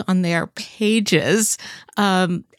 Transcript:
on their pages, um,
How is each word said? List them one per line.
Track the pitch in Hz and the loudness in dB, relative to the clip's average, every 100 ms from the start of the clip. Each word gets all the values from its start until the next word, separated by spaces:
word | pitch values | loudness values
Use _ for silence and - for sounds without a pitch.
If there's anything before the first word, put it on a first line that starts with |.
| 202 | 0
on | 185 | 0
their | 175 170 - | 2 0 -4
pages, | - - - 214 226 208 156 123 131 214 - - - - - | -10 -16 -2 0 2 2 0 2 0 0 -4 -10 -18 -10 -2
um, | 202 185 180 175 - | 0 2 0 -2 -6